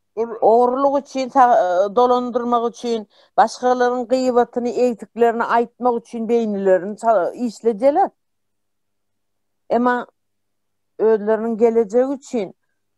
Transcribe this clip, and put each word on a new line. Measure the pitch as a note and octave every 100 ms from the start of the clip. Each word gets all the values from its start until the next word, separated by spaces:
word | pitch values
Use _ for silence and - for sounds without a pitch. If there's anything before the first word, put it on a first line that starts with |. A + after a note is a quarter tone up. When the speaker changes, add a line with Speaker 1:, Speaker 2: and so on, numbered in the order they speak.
| _ -
Speaker 1:
or- | A#3 -
Speaker 2:
Oğurluk | G3 A#3 B3 B3+ C#4 C#4 C#4
için, | C4 B3+
ta-, | C#4 B3 A#3 F3+ F3+ G3+
e, | G3+
dolandırmak | B3 B3 B3 A#3+ A#3+ A#3+ A#3 -
için, | A#3+ A3+ G3+ _ _ -
başkaların | G#3+ - B3 B3+ B3 B3 A3+
gıybetini, | B3+ B3+ A#3+ A#3+ B3+ A#3+
eğdiklerini | A3 B3 A3+ G#3+ A3 A#3 A3+
aytmak | G3 A3+ A#3+ - B3 A#3 A#3
için | A#3+ A3
beyinlerini | A#3 A3 G3+ G3 F#3 F#3 G#3
ça-, | A3+ G#3+ D#3+ C3
işlediler. | A#3+ - A3 G#3 C4+ D#4 G4 - _ _ _ _ _ _ _ _ _ _ _ _ _ _ -
Ama | A3+ B3 B3 - _ _ _ _ _ _ _ _ -
özlerinin | G#3+ A3 G#3 A3 A3+ A3
geleceği | A#3 A3+ G#3+ A#3 C4 C#4
için | - A#3+ F#3 - _ _ _